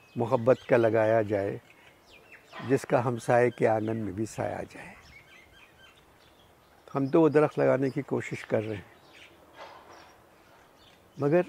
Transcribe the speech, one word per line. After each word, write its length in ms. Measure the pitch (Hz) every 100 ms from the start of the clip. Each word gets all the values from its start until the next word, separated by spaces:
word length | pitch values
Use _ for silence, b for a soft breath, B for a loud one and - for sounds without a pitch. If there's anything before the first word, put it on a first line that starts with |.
| _ 120
محبت 420 | 113 127 117 123 -
کا 80 | 123
لگایا 440 | 113 110 110 113
جائے 360 | 104 101 101 127 - - - _ _ - - - _ - 117
جس 140 | 135
کا 240 | - 135 123
ہمسائے 440 | 120 - 123 123
کے 180 | - 117
آنگن 300 | 110 107 113
میں 160 | 101
بھی 120 | 92 110
سایہ 400 | - 104 95 92
جائے۔ 240 | - 175 - - - - - - 1077 - _ 1077 _ _ _ _ _ _ _ _ _ - 143
ہم 120 | 135
تو 140 | 170
وہ 80 | 156
درخت 300 | 147 147 -
لگانے 300 | 139 131 135
کی 120 | 139
کوشش 440 | - 123 - 131 -
کر 180 | 117
رہے 120 | 107 104
ہیں، 380 | - - - - - - - - - - - - - - _ _ _ _ _ _ _ _ _ -
مگر 240 | 143 175